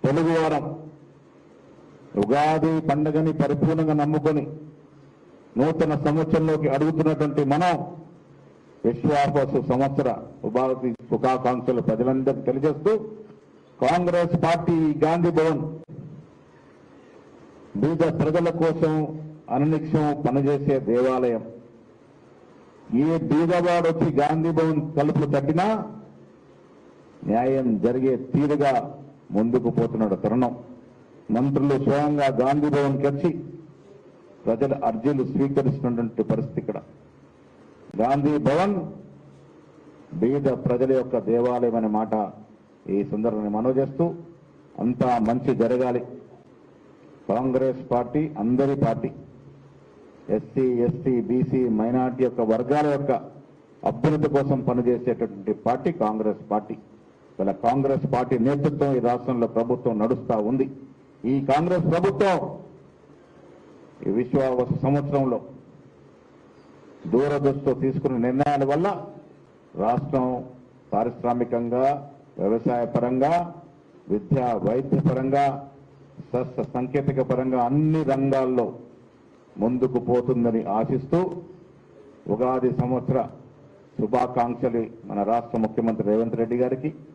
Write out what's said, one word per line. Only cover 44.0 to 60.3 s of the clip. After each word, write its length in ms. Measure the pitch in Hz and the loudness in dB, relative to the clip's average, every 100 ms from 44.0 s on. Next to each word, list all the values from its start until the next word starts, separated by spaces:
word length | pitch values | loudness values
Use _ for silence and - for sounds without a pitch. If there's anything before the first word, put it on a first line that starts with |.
| 170 165 - - - - - - | -4 -4 -16 -20 -20 -20 -20 -4
అంతా 260 | 117 123 127 120 107 | -4 0 2 2 2
మంచి 240 | 123 135 113 | 0 0 2
జరగాలి. 380 | 113 123 127 123 - - - - - - - - - - - - - | 2 2 0 -2 -6 -16 -20 -20 -20 -20 -20 -20 -20 -20 -20 -18 -2
కాంగ్రెస్ 540 | 107 131 131 131 123 - | 0 2 2 0 -2 -2
పార్టీ 300 | 120 120 147 156 - | -2 0 -2 -2 -2
అందరి 320 | 110 127 139 139 117 | 0 2 2 2 0
పార్టీ, 240 | 113 - - - - - - - - - - - - - 107 | 0 -4 -8 -20 -20 -20 -20 -20 -20 -20 -20 -20 -20 -4 -4
ఎస్సీ, 300 | - 139 131 120 120 | -2 -2 0 2 0
ఎస్టీ, 280 | - 135 123 104 | 0 0 0 0
బీసీ, 340 | 127 - 131 123 107 | 0 2 0 2 2
మైనారిటీ 440 | 113 127 127 123 127 | 0 0 0 0 0
యొక్క 160 | 123 110 | 0 0
వర్గాల 360 | 110 123 147 151 143 | 0 2 2 2 0
యొక్క 160 | 143 127 - - - - - - - | 0 -2 -4 -20 -20 -20 -20 -6 -4
అభ్యున్నతి 380 | 135 156 151 147 139 | 0 0 2 2 2
కోసం 220 | 139 135 117 | 0 0 0
పనిచేసేటటువంటి 840 | 123 123 120 120 110 113 98 98 101 120 | 0 2 0 0 -2 -4 -6 -6 -4 -2
పార్టీ 260 | 127 175 - | 0 -2 -2
కాంగ్రెస్ 380 | 107 110 107 101 - | -2 0 -2 -4 -2
పార్టీ. 240 | 104 104 - - - - - - - | -4 -4 -14 -16 -20 -20 -20 -20 -4
ఇలా 120 | 95 95 117 | -4 0 0
కాంగ్రెస్ 380 | 131 135 135 143 | 2 0 0 0
పార్టీ 220 | 123 123 127 120 | -2 0 0 2
నేతృత్వం 440 | 143 151 143 143 131 | 2 0 0 0 2
ఈ 40 | 117 | 2
రాష్ట్రంలో 380 | 120 135 123 113 117 | 0 -2 -2 0 0
ప్రభుత్వం 400 | 117 123 127 110 | 0 0 0 0
నడుస్తా 320 | 110 120 - | 0 0 0